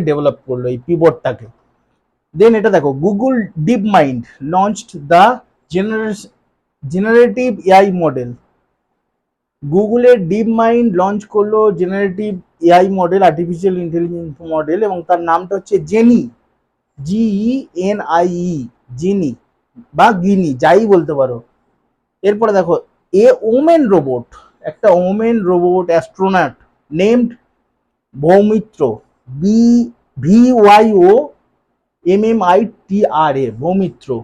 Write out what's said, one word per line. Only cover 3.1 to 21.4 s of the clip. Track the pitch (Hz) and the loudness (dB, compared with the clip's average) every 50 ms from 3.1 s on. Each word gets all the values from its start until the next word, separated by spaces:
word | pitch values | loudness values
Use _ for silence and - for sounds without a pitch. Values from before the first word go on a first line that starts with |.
| 202 202 247 262 262 240 208 - - 160 151 | -2 -2 -2 -2 -2 -2 -4 -6 -6 -6 -2
DeepMind | 180 240 240 196 214 196 175 147 135 127 120 117 _ - - 135 147 175 | -2 -2 -2 -2 0 0 0 0 0 -2 -8 -10 _ -16 -14 -10 -4 -2
launched | 185 196 208 208 - - _ - 156 143 143 | -2 -2 -2 -4 -8 -12 _ -18 -12 -4 2
the | 170 175 196 233 254 247 _ _ _ _ _ - | 4 4 4 4 2 -2 _ _ _ _ _ -8
gener-, | 160 180 196 220 220 220 220 220 208 - - - _ _ _ _ _ _ _ _ _ _ - 131 151 | -6 -6 -4 -4 -6 -6 -6 -6 -8 -10 -14 -20 _ _ _ _ _ _ _ _ _ _ -14 -8 -4
generative | 185 208 220 226 240 240 233 196 254 254 254 208 - - 185 | -4 -2 2 4 4 4 4 2 -2 -4 -4 -4 -2 0 4
এআই | 190 190 196 202 185 180 165 | 4 4 4 4 0 -2 -2
model। | 151 131 131 123 120 120 - _ _ _ _ _ _ _ _ _ _ _ _ _ _ _ _ _ _ _ _ _ _ _ - - | -2 -2 -4 -8 -10 -12 -18 _ _ _ _ _ _ _ _ _ _ _ _ _ _ _ _ _ _ _ _ _ _ _ -16 -8
Google-এর | 143 151 190 214 208 226 240 247 247 247 220 180 160 | -4 -2 -2 0 0 0 2 4 4 4 4 2 -4
DeepMind | 190 220 226 226 226 226 226 226 233 240 240 226 180 175 | -2 -2 -2 -2 0 0 0 0 0 0 0 0 0 0
লঞ্চ | 180 196 208 208 - _ - | -2 -2 -2 -6 -8 _ -2
করলো | 214 202 214 214 214 214 214 | -2 -2 0 0 0 0 0
জেনারেটিভ | 190 160 185 180 190 196 202 196 180 190 214 214 196 180 - _ _ - 165 | 0 -2 -4 -4 -4 -4 -4 -4 -4 -6 -8 -8 -8 -10 -14 _ _ -2 2
এআই | 170 175 180 180 196 196 190 | 4 4 4 4 2 0 -2
মডেল, | 180 170 180 196 196 175 | -2 0 0 2 2 2
আর্টিফিশিয়াল | 151 160 175 170 175 165 185 190 180 180 175 | 2 0 -6 -6 -6 -4 -4 -4 -4 -4 -6
ইন্টেলিজেন্স | 165 160 170 170 170 175 170 170 160 135 - 170 165 160 | -6 -4 -4 -4 -6 -8 -10 -12 -14 -16 -16 -10 -6 -6
মডেল, | 156 151 151 165 202 220 | -4 -4 -2 -2 -2 -2
এবং | 202 190 175 165 | -4 -4 -6 -2
তার | - 180 170 170 170 | -2 -2 -2 0 -2
নামটা | 165 175 185 175 196 | -2 -2 -2 -4 -8
হচ্ছে | 190 190 - 208 185 156 151 | -8 -6 -4 -4 -4 -2 -2
জেনি, | 196 220 233 240 240 196 139 113 _ _ _ _ _ _ _ _ _ _ _ _ _ - 139 | 0 2 4 4 4 2 0 -4 _ _ _ _ _ _ _ _ _ _ _ _ _ -14 -10
জি | 151 190 220 226 220 196 196 214 233 | -6 -4 -2 -2 -2 -2 -2 -2 -2
ই | 262 269 247 _ - 170 180 196 | -4 -4 -8 _ -10 -6 -4 -4
এন | 214 202 151 143 160 | -4 -6 -4 -2 0
আই | 170 175 180 175 175 175 180 | 0 0 0 -2 -4 -6 -6
ই, | 165 147 120 - _ _ _ - 123 123 | -6 -8 -10 -12 _ _ _ -20 -14 -8
জেনি | 160 185 202 196 170 135 117 _ _ _ _ _ _ _ _ - - _ - | -4 -4 -2 -2 -4 -6 -8 _ _ _ _ _ _ _ _ -20 -20 _ -2
বা | 151 185 233 220 180 175 | 2 2 2 2 0 0
গিনি, | 190 202 190 180 156 131 123 160 | 0 0 0 0 -2 -2 0 2
যাই | 156 175 202 233 208 196 | 2 4 4 4 4 2
বলতে | 175 156 147 151 139 | 2 2 -2 -2 -2
পারো। | 135 123 120 117 | -2 -4 -4 -10